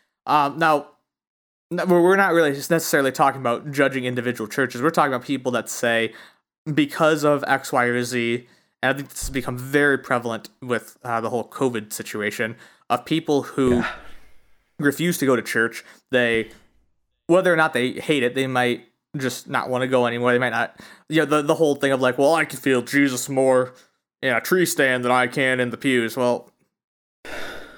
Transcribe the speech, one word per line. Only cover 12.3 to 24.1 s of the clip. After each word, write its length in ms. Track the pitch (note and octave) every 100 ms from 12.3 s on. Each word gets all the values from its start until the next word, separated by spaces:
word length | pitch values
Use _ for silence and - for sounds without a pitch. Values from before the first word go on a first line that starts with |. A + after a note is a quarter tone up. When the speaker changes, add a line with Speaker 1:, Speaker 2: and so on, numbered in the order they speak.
| - A2 A2+ - _ _
Speaker 1:
of 140 | B2
people 380 | - D#3 D#3+ C#3+
who 340 | B2 - C3 B2
Speaker 2:
Yeah. 140 | A#2+ - - - - - _ _ _ -
Speaker 1:
refuse 380 | C#3+ C#3 E3+ E3+
to 80 | C3+
go 100 | B2
to 60 |
church. 420 | G#2+ A#2+ A2+ - - - _
They, 400 | B2+ A#2+ A#2 G#2+ - _ _ _ _ _ _ -
whether 260 | F3 F3+
or 40 | E3
not 160 | D#3+
they 180 | C#3 B2+
hate 300 | - - D3+
it, 120 | B2
they 120 | B2+ C3+
might 400 | B2+ B2 A#2+ - _ _ D3
just 300 | C3 A#2+ -
not 200 | C3+ -
wanna 180 | B2+ B2+
go 200 | C3 A#2+
anymore. 260 | A#2 B2
They 60 | B2
might 120 | B2+
not, 300 | A2+ A#2 - - - -
you 80 | D#3
know, 40 | D3
the, 160 | D3+
the 120 | C#3+
whole 220 | D#3 D#3+ C3+
thing 160 | C#3
of, 80 | C3+
like, 160 | B2+ B2
"Well, 160 | C#3
I 100 | E3 D3+
can 120 | C#3
feel 220 | D3 B2+
Jesus 460 | A#2 C#3 C#3+ B2+ -
more 460 | C3+ C3 B2+ B2+ - _ _ _